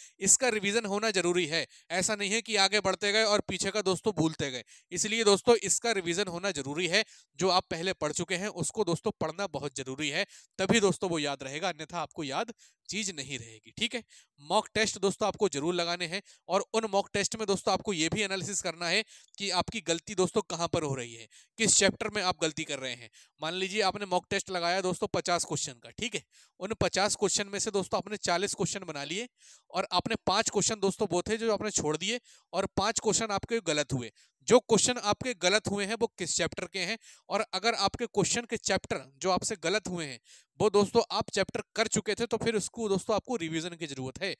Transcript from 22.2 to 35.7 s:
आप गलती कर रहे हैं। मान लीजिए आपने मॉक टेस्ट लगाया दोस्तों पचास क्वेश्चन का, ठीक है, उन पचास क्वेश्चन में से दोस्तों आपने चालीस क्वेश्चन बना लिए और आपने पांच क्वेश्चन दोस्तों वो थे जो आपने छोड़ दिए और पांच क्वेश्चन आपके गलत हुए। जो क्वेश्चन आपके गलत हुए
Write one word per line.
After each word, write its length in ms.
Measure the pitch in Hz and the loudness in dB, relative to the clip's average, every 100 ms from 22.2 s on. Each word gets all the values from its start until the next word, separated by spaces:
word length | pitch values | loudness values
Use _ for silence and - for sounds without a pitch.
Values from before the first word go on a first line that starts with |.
आप 180 | 185 175 | -2 0
गलती 220 | 160 160 | -2 -2
कर 140 | 147 139 | -6 -6
रहे 160 | 131 | -6
हैं। 160 | 123 113 - - _ | -8 -12 -20 -20 _
मान 140 | 156 | -6
लीजिए 280 | 185 190 208 | -4 -2 0
आपने 240 | 190 196 202 | 0 0 -2
मॉक 200 | 180 - | -2 0
टेस्ट 200 | 196 - | -4 -2
लगाया 300 | 185 170 190 | -2 0 0
दोस्तों 280 | 185 175 208 | 0 -2 -2
पचास 360 | 180 180 170 | -2 0 0
क्वेश्चन 280 | - 147 - | 0 -4 -6
का, 160 | 120 117 | -8 -18
ठीक 220 | - 233 | -8 -6
है, 80 | 180 - _ _ - | -6 -10 _ _ -12
उन 140 | 202 220 | -8 -2
पचास 360 | 185 - 202 - | 0 2 0 2
क्वेश्चन 320 | 190 - 202 | 0 0 -2
में 100 | 196 | -6
से 120 | - | -2
दोस्तों 280 | 196 180 202 | -2 -2 -2
आपने 180 | 202 214 | -4 -4
चालीस 360 | - 175 196 | 0 0 0
क्वेश्चन 300 | - 180 202 | -2 -4 -4
बना 200 | 180 147 | -8 -8
लिए 240 | 143 185 247 _ - - _ | -6 -6 -6 _ -20 -20 _
और 180 | 175 196 | -4 0
आपने 240 | 180 226 220 - | 0 0 -2 2
पांच 240 | 196 - | 2 2
क्वेश्चन 300 | 208 - 214 | 2 0 2
दोस्तों 280 | 190 - 208 | 0 0 0
वो 120 | 175 | 0
थे 140 | 170 220 | 0 -2
जो 160 | 226 | 0
आपने 180 | 196 208 | 0 -2
छोड़ 240 | - 151 156 | 0 0 0
दिए 240 | 190 240 - - _ | -2 -4 -6 -20 _
और 140 | 175 196 - | -4 -2 0
पांच 240 | 202 220 | 2 2
क्वेश्चन 320 | 220 185 226 | 2 2 0
आपके 280 | 196 - 233 | -2 -2 -2
गलत 280 | 165 151 143 | 2 0 0
हुए। 200 | 135 113 - _ _ 127 | -2 -4 -12 _ _ 6
जो 100 | 240 | 6
क्वेश्चन 380 | - 214 - 240 | 8 4 4 0
आपके 280 | 202 208 254 196 | -2 -2 -4 0
गलत 280 | 180 208 | 2 2
हुए 160 | - | 2